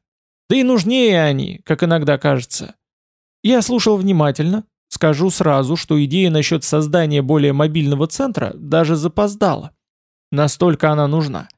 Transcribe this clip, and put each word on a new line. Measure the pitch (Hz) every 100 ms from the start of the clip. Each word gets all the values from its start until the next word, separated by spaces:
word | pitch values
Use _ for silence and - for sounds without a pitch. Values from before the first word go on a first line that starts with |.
| _ _ _ _ -
Да | 254
и |
нужнее | 254 247 175 254 240 180
они, | 151 135 95 90
как | - 151
иногда | 170 165 143 143
кажется. | 151 135 120 - 147 - _ _ _ _ _ _
Я | 208 247
слушал | 220 240 220 208
внимательно. | 190 180 147 131 156 208 - _ -
Скажу | - 160 143 185
сразу, | 180 170 139 131
что | 165 - 151
идея | 143 165 185
насчёт | 156 143 165
создания | - 151 151 170 160 147
более | 135 156 143
мобильного | 139 156 156 143 143 160
центра | - 277 220 104
даже | - 147 156 156
запоздала. | 160 160 - 208 202 196 143 - _ _ _ _ _ -
Настолько | 143 147 - 175 151 156
она | 151 143
нужна. | 156 151 90 -